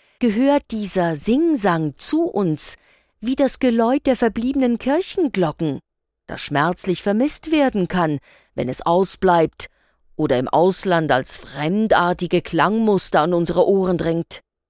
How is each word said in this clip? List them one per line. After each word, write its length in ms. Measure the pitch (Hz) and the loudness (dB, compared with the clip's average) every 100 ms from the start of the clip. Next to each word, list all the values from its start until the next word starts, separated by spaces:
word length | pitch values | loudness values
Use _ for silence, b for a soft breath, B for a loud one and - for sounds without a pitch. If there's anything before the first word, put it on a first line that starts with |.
| b b | b b
gehört 420 | 240 208 269 285 - | 0 2 2 2 0
dieser 460 | 220 208 190 170 156 | -6 -2 0 0 -2
Singsang 800 | 151 254 339 294 196 165 156 - | 0 2 2 2 0 0 -2 -4
zu 260 | - 311 | -2 0
uns, 540 | 339 - 185 151 - - b b b b | 0 0 -2 0 -2 -2 b b b b
wie 160 | 220 262 | -6 0
das 220 | 262 - | 0 2
Geläut 480 | 254 226 226 277 - | 0 2 0 0 0
der 100 | 247 | 0
verbliebenen 640 | 233 208 240 277 247 233 | 0 -2 -4 0 0 0
Kirchenglocken, 1000 | - 302 381 - 311 196 165 - 160 135 - _ _ _ - | 0 -2 -2 -2 -2 0 -2 -2 -4 -4 -10 _ _ _ -16
das 140 | - | -12
schmerzlich 600 | - 143 156 180 - 175 | -4 0 0 -2 -4 -4
vermisst 480 | - 208 285 - - | -2 0 0 -2 -2
werden 380 | 311 269 214 180 | 0 2 0 -2
kann, 320 | 185 160 147 b b b | 0 -2 -2 b b b
wenn 160 | - 131 | -8 -6
es 100 | 127 | -4
ausbleibt 840 | - 175 190 - 190 175 160 - - _ _ _ _ - | 0 2 0 0 2 4 2 -2 -16 _ _ _ _ -6
oder 220 | 151 127 | 0 0
im 100 | 131 | 0
Ausland 640 | 147 180 185 196 170 156 | 2 2 2 0 0 2
als 240 | 131 131 - | 0 0 -6
fremdartige 1040 | - 143 151 202 220 - 175 180 175 180 | -8 -6 -2 -2 2 2 2 -2 -2 -2
Klangmuster 800 | - 165 156 220 220 190 - 185 | 0 0 2 2 2 2 2 2
an 140 | 156 | 2
unsere 340 | 175 170 175 170 | 2 0 2 2
Ohren 300 | 196 185 175 | 2 2 0
dringt. 420 | 160 165 170 - - _ _ | 0 -2 -4 -12 -20 _ _